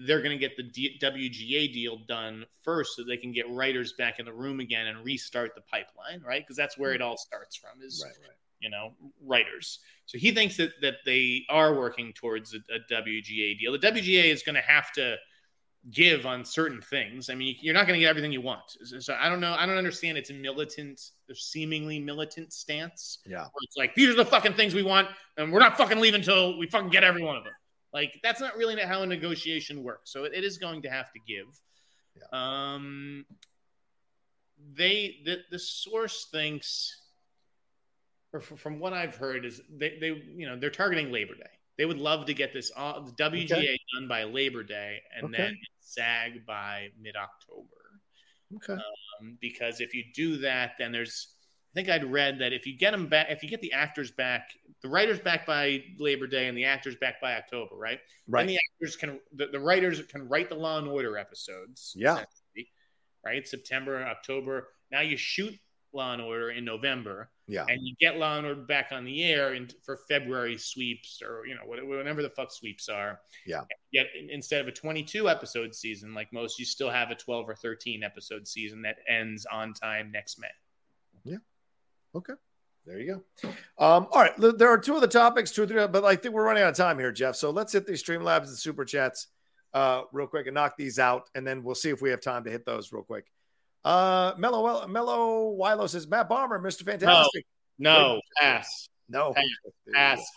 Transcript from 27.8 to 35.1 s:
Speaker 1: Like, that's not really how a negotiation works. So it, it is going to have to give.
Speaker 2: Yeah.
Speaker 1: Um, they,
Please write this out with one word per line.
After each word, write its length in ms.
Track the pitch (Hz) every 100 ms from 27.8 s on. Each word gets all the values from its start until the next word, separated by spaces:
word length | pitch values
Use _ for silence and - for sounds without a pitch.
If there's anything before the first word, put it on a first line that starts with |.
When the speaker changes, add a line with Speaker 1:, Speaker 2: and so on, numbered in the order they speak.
| _
Speaker 1:
Like, 260 | 147 151 -
that's 180 | 226 233
not 160 | 262 220
really 240 | 226 214
how 220 | 180 190
a 40 | 190
negotiation 760 | 175 170 165 160 160 - 147
works. 260 | 127 107 -
So 140 | 135
it, 80 | 147
it 80 | 170
is 140 | 196 175
going 220 | 175 156
to 60 | 139
have 220 | 131 123
to 80 | 117 113
give. 180 | 101 107 - _ _ _ _ _ _
Speaker 2:
Yeah. 80 | -
Speaker 1:
Um, 920 | 127 131 139 139 139 143 139 143 143 139 - - _ _ _ _ _ _ _ _ _ _ _ 147
they, 440 | 139 180 208 202